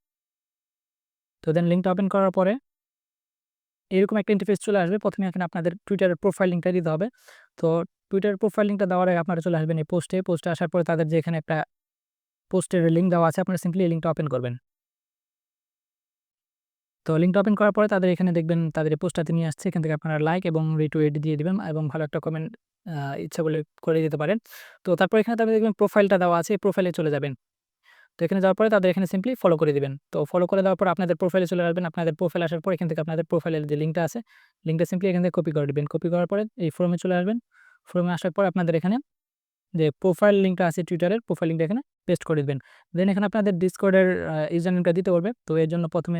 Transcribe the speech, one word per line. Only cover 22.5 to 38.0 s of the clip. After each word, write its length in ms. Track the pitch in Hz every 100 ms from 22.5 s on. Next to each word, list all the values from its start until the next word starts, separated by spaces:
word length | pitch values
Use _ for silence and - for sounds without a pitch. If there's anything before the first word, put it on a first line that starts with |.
| - _ _ -
আহ, 280 | 151 139 139
ইচ্ছা 240 | 156 -
করলে 160 | 160 156 151 _
করে 180 | - 160
দিতে 160 | 160 147
পারেন। 200 | 151 220 - - - -
তো 80 | - 170
তারপর 200 | 190 220
এখানে 160 | 214 226
তাদের 160 | 220 220
দেখবেন 180 | 220
প্রোফাইলটা 440 | - 202 214 196 190
দেওয়া 200 | 180 170
আছে, 140 | 165
এই 60 | 202
প্রোফাইলে 300 | 202 185 180
চলে 200 | 165 156
যাবেন। 220 | 143 139 131 _ _ _ _ _ _ _ -
তো 20 |
এখানে 160 | 170 190
যাওয়ার 160 | 190 185
পরে 120 | 220
তাদের 200 | 214 185
এখানে 180 | 180 185
simply 240 | 190 220 262
ফলো 200 | 190 160
করে 140 | 151
দিবেন। 200 | 143 139 139 -
তো 80 | 160 147
ফলো 200 | 180 175
করে 140 | 196
দেওয়ার 160 | 190 180
পর 100 | 196
আপনাদের 280 | 170 180 165
প্রোফাইলে 300 | 185 190 175
চলে 140 | 180
আসবেন। 200 | 170 170 175
আপনাদের 280 | 175 170 156
প্রোফাইল 260 | 175 175
আসার 180 | 165 165
পর 100 | 190
এখান 140 | 175 170
থেকে 140 | 160
আপনাদের 240 | 156 160 165
প্রোফাইলের 380 | 170 170 156 151
যে 80 | 147
লিঙ্কটা 260 | 156 160
আছে, 160 | 165 233 - _ _ _ 165
লিঙ্কটা 200 | 160 170
simply 220 | 180 190
এখান 140 | 175
থেকে 100 | 175
কপি 180 | 180 165
করে 140 | 151 143
দিবেন। 180 | 143 147
কপি 220 | 165 170
করার 180 | 175 175
পরে 160 | 202 214 -
এই 120 | 165
ফর্মে 280 | - 180 175
চলে 180 | 185 180
আসবেন। 220 | 185 233 - _ _ _ -
ফর্মে 240 | 180